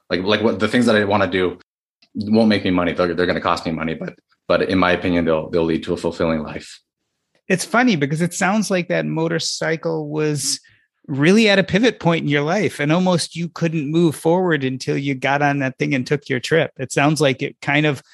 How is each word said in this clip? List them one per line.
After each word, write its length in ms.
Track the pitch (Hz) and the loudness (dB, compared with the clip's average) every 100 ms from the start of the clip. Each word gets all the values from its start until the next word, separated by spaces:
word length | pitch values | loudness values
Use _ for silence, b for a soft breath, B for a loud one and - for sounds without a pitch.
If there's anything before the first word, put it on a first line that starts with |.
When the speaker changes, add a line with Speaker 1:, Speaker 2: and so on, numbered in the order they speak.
| - | -6
Speaker 1:
Like, 100 | 90 | -4
like 220 | 92 107 | 0 0
what 180 | 110 - | 0 0
the 80 | 117 | 0
things 160 | 123 | 2
that 120 | 117 107 | 2 2
I 80 | |
wanna 260 | 101 101 95 | 2 0 0
do 280 | 92 90 87 _ _ _ _ _ | 0 -2 -4 _ _ _ _ _
won't 360 | - 104 110 110 | -8 0 4 4
make 140 | 104 | 2
me 60 | 95 | 2
money. 220 | 90 87 | 0 0
They're, 220 | - 90 | 0 0
they're 100 | 82 | 0
gonna 160 | 90 82 | -2 0
cost 240 | - 85 | -2 -2
me 80 | 87 | -4
money, 220 | 80 80 | -6 -6
but, 240 | 76 90 - _ _ - | -6 -10 -14 _ _ -2
but 220 | 87 - | 0 2
in 100 | 95 | 2
my 140 | 90 | 2
opinion, 320 | 87 95 87 | 2 0 0
they'll, 240 | 80 80 67 | 2 0 0
they'll 160 | 87 | -2
lead 200 | 82 80 | 0 -2
to 100 | 82 | -2
a 20 | 85 | -4
fulfilling 460 | - - 85 80 | -4 -2 -2 -2
life. 360 | 73 78 - - _ _ _ _ _ _ - | -6 -12 -14 -20 _ _ _ _ _ _ -4
Speaker 2:
It's 160 | 190 | -2
funny 320 | - 226 247 175 | 0 2 2 2
because 240 | 139 156 | 0 -2
it 140 | 170 | -2
sounds 360 | - 185 214 202 | -2 0 0 0
like 180 | 190 175 | -2 -2
that 180 | 170 156 | -4 -2
motorcycle 1040 | 156 165 165 - - 160 160 165 160 151 | -2 -2 -2 -4 -4 -4 -4 -4 -6 -6
was 500 | 151 151 147 - - _ b b b - | -4 -2 -2 -4 -6 _ b b b -8
really 420 | 135 151 208 220 | 0 4 6 6
at 100 | 196 | 4
a 60 | |
pivot 340 | 185 185 240 - | 2 2 2 2
point 240 | 165 165 | 0 0
in 60 | 147 | 2
your 140 | 147 | 0
life, 360 | 147 196 170 - | 0 0 -2 0
and 140 | 147 | 0
almost 420 | 165 185 180 - | 2 2 2 -2
you 140 | 160 170 | -6 -8
couldn't 420 | - 165 160 139 | -4 -2 -2 -2
move 240 | 160 170 | 2 2
forward 480 | - 160 175 180 156 | 2 0 2 2 0
until 340 | 131 127 - 147 | -2 -4 -4 -4
you 160 | 139 | -4
got 300 | 131 135 143 | -2 0 2
on 160 | 143 143 | 2 0
that 180 | 131 - | -2 -2
thing 160 | 151 | -2
and 140 | 139 123 | -2 0
took 220 | 147 - | -4 -2
your 100 | 131 | -6
trip. 320 | - 160 135 - | 0 0 0 -4
It 160 | 135 | -6
sounds 280 | - 143 151 | 0 2 2
like 220 | 147 131 | 2 0
it 180 | 143 - | -6 -8
kind 240 | - 143 | -2 0
of, 160 | 151 135 - | 0 -2 -8